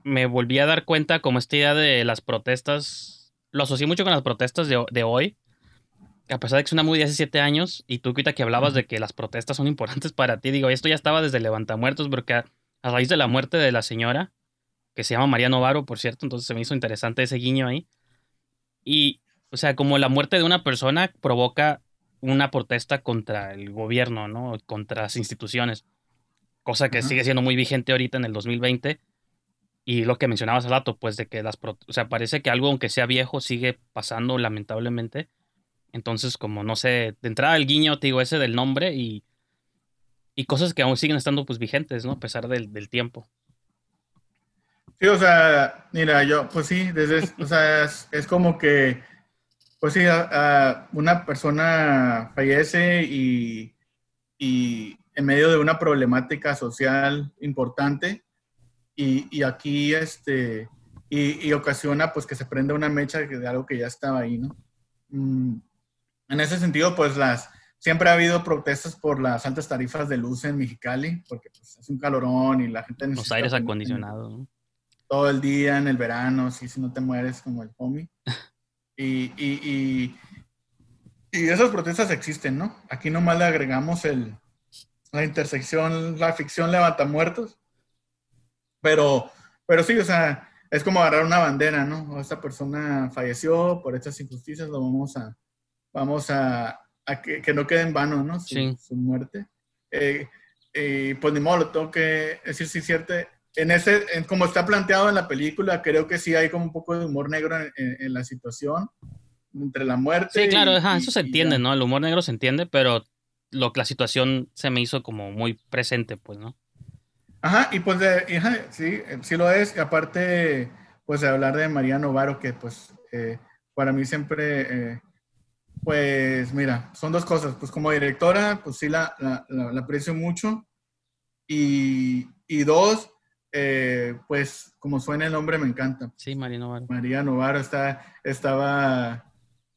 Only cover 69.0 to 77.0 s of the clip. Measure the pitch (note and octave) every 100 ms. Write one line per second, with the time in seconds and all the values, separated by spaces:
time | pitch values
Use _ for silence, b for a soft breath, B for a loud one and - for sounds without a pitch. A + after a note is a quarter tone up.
69 | D3+ C3+ C3 A#2 C3+ C#3 D3 B2+ B2+ D3
70 | D3 B2+ A#2+ B2 D3 C#3+ B2 A2+ B2 C3
71 | D#3 E3+ - A#2+ - _ _ - - C3+
72 | C#3+ C3+ B2+ B2+ C3 C3 A#2+ A2+ A2+ A#2+
73 | C#3 C3 G#2+ A#2 B2 B2+ A#2 G#2 G#2+ B2
74 | G#2 G#2+ A2+ A2 C3+ _ _ _ _ _
75 | - C#3 C#3+ C#3 C#3 C#3+ C#3+ C#3+ C#3+ B2+
76 | A#2 A#2 B2+ C3 B2+ B2+ B2 - B2+ B2+